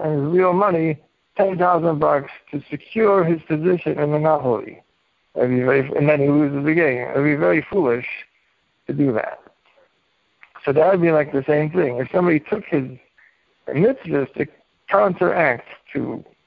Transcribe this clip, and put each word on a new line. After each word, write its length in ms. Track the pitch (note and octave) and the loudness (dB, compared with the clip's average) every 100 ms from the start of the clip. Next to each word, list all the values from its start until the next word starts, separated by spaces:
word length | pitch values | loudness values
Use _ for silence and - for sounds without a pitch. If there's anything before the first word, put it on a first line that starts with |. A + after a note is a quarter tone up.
and 220 | D#3+ D3+ | -4 -2
his 80 | C#3+ | 0
real 180 | F3 F#3 | 2 2
money, 460 | F3+ G#3 E3+ D#3+ D3+ _ _ _ - | 2 2 0 -2 -4 _ _ _ -2
ten 200 | G3 F3+ | -2 0
thousand 440 | F3+ F3 E3 D#3 | 2 2 0 0
bucks 300 | D#3 D3 C#3 - _ | 0 0 -2 -16 _
to 100 | D3 - | -12 -10
secure 560 | C#3+ - A3 G#3+ G3 | -14 -8 -2 2 2
his 160 | E3 E3 | 2 -2
position 560 | - D3+ E3 F3 D#3 D3 | -2 -2 0 0 -2 -2
in 100 | D3 | 0
Monopoly. 720 | D3+ D#3 D3+ C3+ G#2+ G#2 - _ _ _ _ _ - | 0 2 0 0 -2 -4 -16 _ _ _ _ _ -2
That'd 140 | B2 | 0
be 100 | B2+ | 0
very, 280 | B2+ C3+ C3+ - | 2 2 0 0
and 120 | D3 | 2
then 120 | D3+ | 2
he 80 | C#3 | 4
loses 360 | D3 D3 C#3+ | 2 2 0
the 100 | C#3+ | -2
game. 340 | D#3+ D#3+ B2 B2 | 0 0 0 -4
It'd 140 | C3+ | -2
be 120 | C#3+ D3 | 0 0
very 280 | F3 E3+ C#3 | 2 0 0
foolish 360 | G3 C#3+ A#2+ B2 - - _ _ _ _ _ - | -2 0 0 -4 -14 -18 _ _ _ _ _ -10
to 40 | |
do 200 | C#3+ C#3+ | -2 0
that. 260 | G#2+ - - - _ _ _ _ _ _ _ _ _ - - | 0 -4 -10 -20 _ _ _ _ _ _ _ _ _ -20 -10
So 80 | - | -2
that 180 | C3+ F3 | 2 2
would 100 | G3 | 4
be 120 | E3+ | 4
like 200 | D#3 C#3+ | 2 0
the 120 | C#3+ C3+ | -4 0
same 240 | D3 D#3 | 0 0
thing. 280 | F3 D3+ B2 | 0 -2 -2
If 100 | B2+ | -4
somebody 280 | F#3 F3+ D#3 | 0 2 0
took 240 | - G#3+ - | -2 -8 -4
his 180 | D#3+ B2+ B2+ _ _ _ _ _ _ - | -4 -4 -12 _ _ _ _ _ _ -8
mitzvahs 640 | C3 G#3 C4+ E3+ D3 C3 | 0 0 0 -4 -4 -4
to 120 | - D3 - _ _ _ | -6 -8 -8 _ _ _
counteract, 800 | G3 G#3 F3+ F3 F#3 D#3 A#2 - - _ | 2 2 2 0 2 0 0 -6 -20 _
to 320 | C#3 B2 A#2 - _ | -8 -6 -8 -12 _